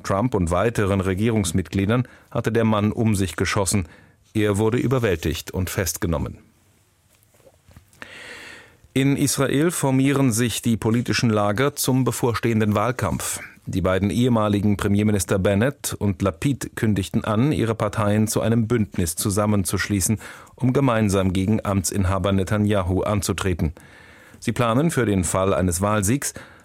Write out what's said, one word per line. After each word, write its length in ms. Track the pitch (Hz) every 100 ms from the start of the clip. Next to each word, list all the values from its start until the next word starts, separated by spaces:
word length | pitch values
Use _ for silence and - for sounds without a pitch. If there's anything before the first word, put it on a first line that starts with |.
Trump 320 | - 98 123
und 160 | 101 82
weiteren 520 | 87 113 113 98 98
Regierungsmitgliedern 1080 | 92 95 113 110 87 92 87 98 98 123 120 - -
hatte 220 | 120 113
der 100 | 113
Mann 300 | 110 107 104
um 220 | - 113 98
sich 200 | 95 -
geschossen. 540 | 92 107 95 104 85 - - _ _
Er 240 | 107 104 101
wurde 200 | 110 123
überwältigt 720 | 127 131 113 85 82 71 -
und 180 | 90 92
festgenommen. 680 | - 92 - 90 76 62 - - _ _ _ _ _ _ _ _ _ - _ _ - _ - - - - - - - - _ -
In 240 | 131 135 127
Israel 540 | 139 - 135 135 170
formieren 600 | - 139 131 135 135 135
sich 300 | 110 120 -
die 160 | 120 110
politischen 520 | 113 117 117 - 120
Lager 460 | 107 104 104 139 -
zum 300 | - 131 123
bevorstehenden 680 | - 127 107 117 110 104 104
Wahlkampf. 680 | 113 127 92 64 - - - - -
Die 160 | 95
beiden 280 | 90 95 98
ehemaligen 680 | 90 123 113 107 101 107 98
Premierminister 600 | 101 101 107 101 - 101
Bennett 560 | 98 101 127 - - -
und 220 | 104 92
Lapid 560 | 95 - 143 127 - -
kündigten 480 | 110 101 90 110 107
an, 260 | 107 143
ihre 240 | - 110 110
Parteien 540 | 104 113 104 107 107
zu 100 | -
einem 300 | 110 117 110
Bündnis 480 | 120 98 - 85 -
zusammenzuschließen, 1000 | 107 98 107 104 90 95 - 101 101 107 - - - -
um 160 | 127
gemeinsam 640 | 131 135 113 107 95 95
gegen 320 | 92 95 110 -
Amtsinhaber 640 | 98 - 101 92 95 98
Netanyahu 720 | 98 92 104 104 101 90 92
anzutreten. 720 | - 104 - 90 98 85 80 - - - - - - -
Sie 120 | -
planen 400 | 113 117 117 165
für 140 | 139 107
den 180 | 95
Fall 300 | 87 95 95
eines 260 | 76 92 85
Wahlsiegs, 540 | 101 107 95 143 - - - -